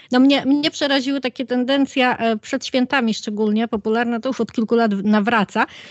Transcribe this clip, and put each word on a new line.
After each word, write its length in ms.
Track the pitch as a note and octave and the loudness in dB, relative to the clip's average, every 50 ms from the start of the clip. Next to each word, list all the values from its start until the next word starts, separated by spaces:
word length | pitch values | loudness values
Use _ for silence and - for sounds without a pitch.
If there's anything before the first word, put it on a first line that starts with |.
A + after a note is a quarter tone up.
| - _ - | -8 _ 2
No 80 | B3+ | 4
mnie, 240 | C4 C#4 C#4 C4+ B3 | 6 6 4 4 2
mnie 260 | B3+ C#4 D4 C#4+ D#4+ | 2 0 2 2 -2
przeraziły 500 | - - D#4 C#4 C4+ C#4 B3 C4+ C#4 C#4 | -2 -2 -2 0 0 0 0 -2 -4 -4
takie 260 | C4 B3+ - - C4 | -4 -6 -6 -6 -6
tendencje, 640 | A#3 B3 B3+ B3 A#3+ C4+ C#4 C#4 C4 - C#4 B3+ B3 | -4 -2 -2 0 0 0 0 0 0 0 0 0 0
e, 280 | - - A#3 A3+ A3+ | 0 0 0 -2 -2
przed 300 | G#3+ - - - C4 - | -2 -4 -6 -6 -6 -6
świętami 480 | - - C4 B3 B3+ - C#4 A#3+ A3+ G#3+ | -4 -2 -2 0 0 0 0 0 0 -2
szczególnie, 540 | - - - G#3 G#3 A3 G#3+ G#3 G#3+ A#3 A3+ | -4 -6 -6 -4 -2 0 0 0 0 -2 -2
popularna 520 | - G#3+ - A3 A3 A#3 A#3+ A#3 A#3+ A#3 | -4 -4 -2 -2 -2 -2 -2 -2 -4 -4
to 80 | A3 C4 | -4 -6
już 120 | C4 - | -4 -4
od 120 | A#3 - - | -6 -4 -2
kilku 220 | - A3 G#3+ A#3+ | -4 -2 0 2
lat 200 | A#3 A#3 A3 G3+ | 2 2 2 0
w-, 100 | G3 F#3+ | 0 0
nawraca, 640 | G#3+ G#3+ G#3+ G3+ A3 A#3+ A3+ G3 - - G#3+ B3 - - - - - | 2 2 2 2 2 2 0 0 0 0 -2 -2 -2 -4 -10 -20 -20